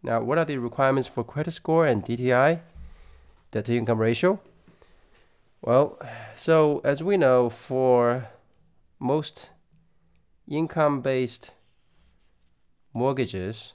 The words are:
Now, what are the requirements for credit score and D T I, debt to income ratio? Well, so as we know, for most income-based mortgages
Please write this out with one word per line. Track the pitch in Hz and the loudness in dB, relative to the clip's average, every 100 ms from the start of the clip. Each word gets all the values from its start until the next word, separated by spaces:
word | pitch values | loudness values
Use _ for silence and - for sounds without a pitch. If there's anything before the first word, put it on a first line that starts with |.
Now, | - 117 | -4 -4
what | 117 156 | -2 -2
are | |
the | 160 139 | -2 -4
requirements | 120 - 135 135 127 | -6 0 0 0 -2
for | - | -8
credit | 117 143 151 | -8 -6 -8
score | 160 - 160 | -8 -2 2
and | 160 110 | 2 0
D | - 117 | -2 -4
T | 123 | 0
I, | 123 139 165 - - - - - - - _ _ | 4 4 2 -6 -20 -20 -20 -20 -20 -20 _ _
debt | - | -8
to | 107 120 | -2 -2
income | 113 110 | 0 0
ratio? | 113 117 180 196 - _ _ _ _ _ _ _ _ _ _ _ | 2 2 2 0 -6 _ _ _ _ _ _ _ _ _ _ _
Well, | - 123 143 - 123 113 - - | 0 2 2 -2 -16 -16 -18 -10
so | - 160 151 147 | 2 4 4 0
as | - 143 | -2 -2
we | 165 202 | 0 2
know, | 139 127 120 | 4 4 2
for | 113 - 131 131 123 120 123 120 - _ _ _ _ _ _ | -2 -6 0 4 4 4 0 -6 -18 _ _ _ _ _ _
most | 131 147 151 - - _ _ _ _ _ _ _ _ _ - | -2 -2 -4 -16 -20 _ _ _ _ _ _ _ _ _ -8
income-based | 151 160 - 151 143 135 131 123 - - _ _ _ _ _ _ _ _ _ _ _ _ _ _ | -4 -4 0 2 2 -2 -2 -2 -6 -20 _ _ _ _ _ _ _ _ _ _ _ _ _ _
mortgages | 113 127 131 123 95 92 113 - | -4 -2 -2 -4 -4 -8 -10 -16